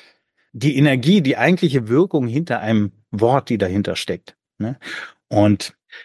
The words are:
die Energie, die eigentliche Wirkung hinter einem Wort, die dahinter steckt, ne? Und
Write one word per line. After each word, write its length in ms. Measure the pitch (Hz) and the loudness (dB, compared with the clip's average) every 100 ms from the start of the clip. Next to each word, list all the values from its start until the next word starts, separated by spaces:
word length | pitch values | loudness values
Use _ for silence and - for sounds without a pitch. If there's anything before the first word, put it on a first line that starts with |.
| _ _ _ _ _ | _ _ _ _ _
die 260 | 110 147 135 | -4 -2 2
Energie, 440 | 147 131 135 202 | 2 2 2 2
die 160 | 131 113 | 2 0
eigentliche 500 | 139 180 160 131 107 | 2 2 0 -2 0
Wirkung 400 | 135 202 151 120 | 0 2 0 -2
hinter 320 | 117 175 117 | -4 -4 -4
einem 320 | 107 110 101 - _ | 0 0 0 -6 _
Wort, 400 | 101 117 135 - | 0 2 2 0
die 80 | 107 | -2
dahinter 380 | 92 101 95 87 | -2 -2 -4 -6
steckt, 420 | - 87 - _ _ - | -8 -10 -12 _ _ -10
ne? 180 | 107 135 - - - _ _ | -10 -8 -14 -14 -16 _ _
Und 440 | 107 104 98 - - _ - | 2 4 2 -4 -16 _ -20